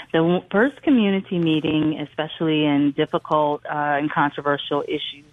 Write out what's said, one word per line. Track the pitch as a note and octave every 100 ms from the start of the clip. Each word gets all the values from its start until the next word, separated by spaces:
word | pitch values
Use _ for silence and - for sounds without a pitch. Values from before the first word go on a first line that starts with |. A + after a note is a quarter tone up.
| -
The | E3
w-, | E3 F3+ -
first | G3 B3+ -
community | - C4 G3+ G3 G3 F3+
meeting, | E3 D#3 D#3 D#3 D#3 D3+
especially | C#3+ - D#3 - E3 D#3
in | D3+ C#3+ C#3+
difficult, | C#3+ D3+ E3+ - D#3 D3+ D3 -
uh, | D3+ D3 C#3+
and | D3+
controversial | E3+ C#3+ - C#3+ C#3+ - C#3+ -
issues, | D3 - C#3+ D3